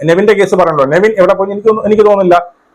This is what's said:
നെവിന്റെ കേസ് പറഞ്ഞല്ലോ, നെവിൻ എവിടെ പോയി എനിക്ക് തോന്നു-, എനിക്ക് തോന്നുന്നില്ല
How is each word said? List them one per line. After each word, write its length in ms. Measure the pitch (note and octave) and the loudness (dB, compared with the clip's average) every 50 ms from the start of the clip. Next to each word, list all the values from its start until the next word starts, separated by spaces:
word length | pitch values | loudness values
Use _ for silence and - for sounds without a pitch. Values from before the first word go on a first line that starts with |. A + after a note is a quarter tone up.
| - | -2
നെവിന്റെ 300 | D#3+ E3 F#3 G#3 G#3+ G#3 | -2 0 0 2 0 0
കേസ് 220 | G3 G3 F#3 G3+ | 0 0 -2 0
പറഞ്ഞല്ലോ, 300 | F3+ F3 E3 D#3 D3 C3+ | 0 0 0 0 -2 -2
നെവിൻ 280 | C3+ D3+ F3 G3+ A3 A3 | 0 0 0 0 0 0
എവിടെ 160 | G3 E3+ G3 F#3+ | 0 0 0 0
പോയി 180 | F#3 G3 G3 | -2 -2 -6
എനിക്ക് 160 | G3+ G3+ G3+ | -6 -2 -2
തോന്നു-, 180 | A3+ G#3+ A3 - | -2 -2 0 -2
എനിക്ക് 180 | G3+ G#3+ G#3+ G#3 | -2 0 2 2
തോന്നുന്നില്ല 560 | G#3 G3+ G3 F#3+ F3+ F3 F3 F3 - - _ _ _ | 2 2 2 2 2 2 0 0 -4 -14 _ _ _